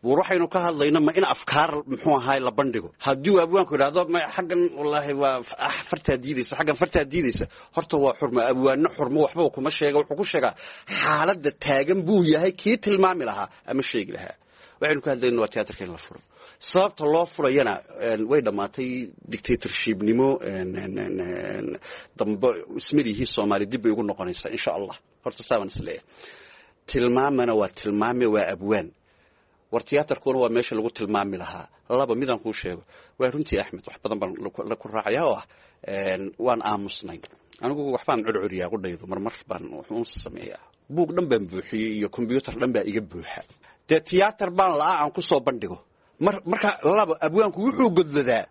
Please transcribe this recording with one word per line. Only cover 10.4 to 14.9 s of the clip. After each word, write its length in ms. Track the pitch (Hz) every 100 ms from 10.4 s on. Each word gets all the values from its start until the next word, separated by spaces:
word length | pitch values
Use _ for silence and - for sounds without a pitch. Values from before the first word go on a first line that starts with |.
| 127 - - - -
xaaladda 600 | - - 151 165 190 143
taagan 480 | - 143 135 139 190
buu 180 | 165 208
yahay 280 | 170 151 185
kii 260 | 185 208 226
tilmaami 460 | - 196 185 180 120
lahaa 220 | 101 98 -
ama 180 | - 131
sheegi 300 | - 120 98
lahaa. 220 | - 95 - _ _ - _
Waxaynu 260 | 151